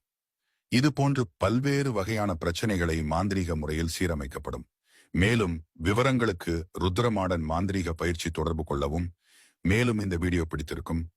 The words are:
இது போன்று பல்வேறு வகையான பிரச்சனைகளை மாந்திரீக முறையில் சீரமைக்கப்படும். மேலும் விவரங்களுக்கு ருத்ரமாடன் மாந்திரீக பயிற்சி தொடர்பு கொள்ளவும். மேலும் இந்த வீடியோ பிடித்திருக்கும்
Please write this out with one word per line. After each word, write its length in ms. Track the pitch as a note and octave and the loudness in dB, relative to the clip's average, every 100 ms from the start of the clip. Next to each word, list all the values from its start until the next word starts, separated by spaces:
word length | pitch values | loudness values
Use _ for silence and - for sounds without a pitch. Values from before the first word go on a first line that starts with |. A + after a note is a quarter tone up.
| _ _ _ _ _ _ - | _ _ _ _ _ _ -2
இது 200 | - D3+ | 2 2
போன்று 300 | C#3 C#3 C3+ A#2+ - | 2 2 2 -2 0
பல்வேறு 540 | F#2+ A#2+ C#3 C#3 C#3 | 0 2 2 0 0
வகையான 380 | G#2 G2+ A2 G2+ E2+ | 0 -2 0 0 0
பிரச்சனைகளை 540 | E2+ F2 A2 F#2+ E2+ D#2+ D#2 | -2 -2 0 0 2 0 0
மாந்திரீக 440 | D#2+ G2+ F#2+ F2 D#2+ | 0 0 0 0 -2
முறையில் 380 | D2+ D#2 E2 - | -2 -2 -2 -2
சீரமைக்கப்படும். 720 | F#2 D2+ C2+ - - C2 - _ _ _ _ | -2 -2 -6 -8 -8 -10 -12 _ _ _ _
மேலும் 400 | D#2+ G2 A#2+ F#2 E2 - | 2 4 4 2 -2 -8
விவரங்களுக்கு 800 | - E2 G#2 C3+ C3 A2+ F2 - E2 - - | -4 0 2 4 4 2 0 -2 -4 -4 -2
ருத்ரமாடன் 640 | F#2 F#2 A#2+ G#2 F#2 F2 D#2 | 0 2 0 2 0 0 0
மாந்திரீக 400 | E2 F#2+ F#2+ E2+ | 0 0 -2 -2
பயிற்சி 400 | D#2+ F2 F2 E2 | -2 -2 -2 -4
தொடர்பு 340 | D#2+ D#2 D#2+ | -2 -2 -2
கொள்ளவும். 440 | D#2 C#2+ C#2+ D#2+ F2 - _ - - _ | -2 -2 -2 -2 -4 -8 _ -20 -20 _
மேலும் 340 | E2+ A2 B2 G#2+ | 2 2 4 0
இந்த 180 | G2 F2 | 0 0
வீடியோ 280 | F2+ F2 | 2 0
பிடித்திருக்கும் 580 | D#2 D2+ D2 E2 - E2+ E2 | 0 -4 -6 -8 -4 -4 -4